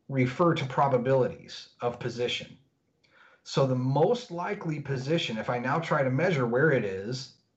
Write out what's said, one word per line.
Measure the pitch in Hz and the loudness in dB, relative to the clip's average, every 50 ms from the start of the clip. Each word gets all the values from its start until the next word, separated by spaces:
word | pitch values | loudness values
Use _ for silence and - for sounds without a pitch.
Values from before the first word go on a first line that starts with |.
| _ - | _ -4
refer | 135 131 127 123 - - 175 170 160 | 0 0 0 2 2 4 4 4 4
to | - 139 | 2 -2
probabilities | 127 - 156 143 135 131 117 117 135 135 131 120 101 - - - - - - - - _ - | -4 0 2 2 4 4 2 4 4 4 4 4 2 -2 -8 -16 -16 -18 -18 -18 -18 _ -6
of | 123 120 117 - | -4 -4 -4 -4
position. | - 120 104 117 123 113 - - - - - - _ _ _ _ _ _ _ _ _ _ _ _ - - _ _ - | -6 -6 -4 -4 -4 -2 -4 -4 -8 -10 -18 -20 _ _ _ _ _ _ _ _ _ _ _ _ -20 -20 _ _ -12
So | - - 151 135 | -4 0 0 2
the | 131 127 | 2 0
most | 127 127 131 135 156 165 208 240 233 - - | 0 0 0 2 4 4 4 2 0 -2 -8
likely | 170 170 175 196 208 202 - 165 151 143 | -8 -8 -6 -6 -6 -6 -6 -6 -6 -6
position, | 143 135 135 123 131 139 170 165 - - 113 | -6 -6 -6 -4 -2 -2 0 0 -2 -2 -6
if | 110 214 - | -6 -4 -4
I | 123 120 | -4 -2
now | 123 131 143 | -2 -2 -2
try | 165 160 - 165 143 | -2 0 0 0 0
to | 135 127 | 2 2
measure | 131 135 170 196 170 135 123 | 2 2 2 2 2 2 0
where | 113 117 131 156 160 | 2 2 4 4 4
it | 139 120 104 | 4 2 0
is, | 98 95 95 101 113 131 - - - - _ _ _ _ | -2 -4 -6 -6 -6 -6 -8 -8 -12 -18 _ _ _ _